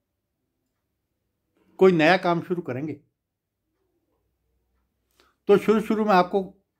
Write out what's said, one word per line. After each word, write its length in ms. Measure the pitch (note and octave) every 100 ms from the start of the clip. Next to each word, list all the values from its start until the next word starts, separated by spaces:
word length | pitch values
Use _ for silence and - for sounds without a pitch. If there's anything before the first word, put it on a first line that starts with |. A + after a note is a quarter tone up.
| _ _ _ _ _ _ _ _ _ _ _ _ _ _ _ _ _ -
कोई 120 | F#3+
नया 240 | E3+ D#3 F#3
काम 240 | F3+ E3+
शुरू 200 | D#3 F3
करेंगे 320 | E3 B2 D#3 - _ _ _ _ _ _ _ _ _ _ _ _ _ _ _ _ _ _ _ _ _ _ _ _ -
तो 80 | G3
शुरू 240 | G3+ A3
शुरू 240 | G#3+ G#3+ G#3+
में 80 |
आपको 280 | F#3 F3+ G3 F#3 _ _ _